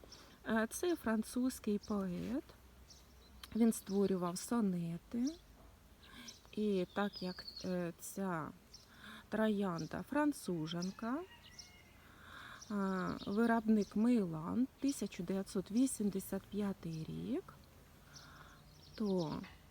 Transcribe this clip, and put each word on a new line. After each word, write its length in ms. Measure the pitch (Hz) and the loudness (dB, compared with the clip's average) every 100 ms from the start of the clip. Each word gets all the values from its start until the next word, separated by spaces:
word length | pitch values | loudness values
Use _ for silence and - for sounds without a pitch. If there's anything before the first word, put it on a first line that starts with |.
| - - - - - | -20 -20 -20 -10 0
е, 200 | 226 226 | 2 2
це 260 | - 359 330 | 0 0 2
французький 840 | 226 220 - 254 254 - - 208 - | 2 0 0 0 0 0 0 -2 0
поет. 560 | 208 190 175 175 254 - - - - - - - - - - - 220 | -2 0 -2 -2 -4 -4 -16 -20 -20 -20 -20 -20 -20 -20 -20 -6 4
Він 180 | 226 | 4
створював 640 | - - 196 190 190 175 185 | 4 0 2 4 4 0 -2
сонети. 880 | - 233 202 180 170 170 - 233 262 339 - - - - - - - - - - - | -2 2 2 2 -2 -4 -6 -2 -2 -2 -14 -20 -20 -20 -20 -20 -20 -16 -16 -18 -10
І 360 | - 214 190 180 - | -2 2 2 2 0
так 280 | 202 - | -2 -2
як, 220 | 180 185 - - 185 | -6 -6 -12 -8 -2
е, 280 | 180 175 - | -2 -2 -6
ця 480 | - - 190 165 135 - - - - - - - - | -10 -4 -2 -2 -4 -10 -18 -20 -20 -20 -16 -16 -6
троянда 720 | 214 220 202 196 165 156 - 185 | 2 2 4 0 0 -2 -4 -2
француженка, 1120 | 294 302 - - 175 156 170 185 - 226 277 381 - - - - - - - - - - - - - - | 2 2 2 -2 -2 0 -2 -4 -4 -4 -4 -6 -14 -20 -18 -18 -20 -20 -20 -20 -20 -18 -16 -16 -16 -4
е, 360 | 208 190 185 175 - - | 0 0 0 0 -2 -2
виробник 680 | 202 233 226 220 220 190 202 | 4 6 4 6 4 4 4
Мейлан, 720 | 233 240 185 156 170 196 262 - | 6 6 4 0 0 2 2 2
тисяча 440 | 277 277 202 - | -2 0 -4 -4
дев'ятсот 480 | 175 190 196 202 180 | -2 -2 0 -2 0
вісімдесят 720 | 220 262 - 208 190 - 196 | 2 2 2 0 0 -2 -6
п'ятий 600 | - 196 202 190 165 160 156 | -4 -2 -2 -2 -6 -6 -6
рік, 440 | 160 175 285 - - - - - - - - - - - - - - - - | -6 -2 -4 -4 -16 -20 -20 -20 -20 -20 -20 -18 -18 -20 -20 -20 -20 -20 -4
то 460 | 208 185 151 147 - - - | 2 2 2 -2 -8 -14 -20